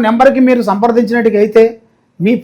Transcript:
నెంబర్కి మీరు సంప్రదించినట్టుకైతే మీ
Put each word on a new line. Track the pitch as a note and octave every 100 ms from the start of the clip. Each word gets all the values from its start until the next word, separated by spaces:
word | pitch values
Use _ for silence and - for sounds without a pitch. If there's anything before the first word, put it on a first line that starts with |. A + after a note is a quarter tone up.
| A3
నెంబర్కి | A#3 C4 C4 B3+
మీరు | B3 G#3
సంప్రదించినట్టుకైతే | G3 A#3 A#3 G#3+ A#3+ A3+ G#3 G#3+ A3+ A3+ A3+ _ _ _ -
మీ | F#3 A#3+